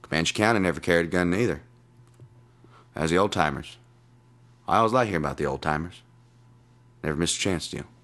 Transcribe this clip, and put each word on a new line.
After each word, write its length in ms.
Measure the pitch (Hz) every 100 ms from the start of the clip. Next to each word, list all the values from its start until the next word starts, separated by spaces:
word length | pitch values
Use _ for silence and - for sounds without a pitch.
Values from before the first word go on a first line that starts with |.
Comanche 320 | - 78 82
County 240 | - 110 113
never 220 | 92 71
carried 260 | - 85 85
a 20 |
gun 220 | 90 87
neither. 320 | 92 120 76 - - _ - - - - - - _ - - - -
As 140 | 80
the 80 | 87
old 120 | 104
timers, 440 | - 78 71 78 - - _ _ _ _ - - _ -
I 120 | 101
always 140 | 113
like 160 | 127 113
hearing 160 | 87
about 120 | 73 69
the 100 | 71
old 160 | 69
timers. 400 | 80 76 85 - - - _ - - - _ - - _
Never 120 | 78 73
missed 200 | 85 -
a 40 |
chance 280 | 101 85 -
to. 160 | - - -